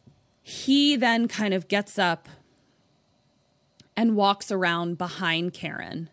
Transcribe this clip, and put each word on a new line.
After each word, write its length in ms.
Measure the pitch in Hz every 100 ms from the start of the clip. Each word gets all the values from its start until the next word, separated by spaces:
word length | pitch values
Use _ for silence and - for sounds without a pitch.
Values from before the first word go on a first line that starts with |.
| _ _ _ _
he 540 | - - - 277 285 285
then 320 | 240 233 233
kind 260 | - 214
of 140 | 185 -
gets 320 | 202 202 -
up 280 | 180 165 - - _ _ _ _ _ _ _ _ _ _ _ _ _ _ _ -
and 200 | 226 208
walks 360 | 196 202 -
around 460 | 196 180 170 170 175
behind 560 | 180 - 180 165 175
Karen 560 | - 160 - 170 165 165